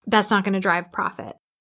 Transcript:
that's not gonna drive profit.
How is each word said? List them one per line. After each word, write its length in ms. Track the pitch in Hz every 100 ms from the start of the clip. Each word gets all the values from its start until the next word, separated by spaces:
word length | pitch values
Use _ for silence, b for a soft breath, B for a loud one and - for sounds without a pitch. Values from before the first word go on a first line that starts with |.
| 202
that's 240 | 214 202
not 140 | 202
gonna 160 | 196 190
drive 300 | 190 175 175
profit. 440 | - - - - - _ _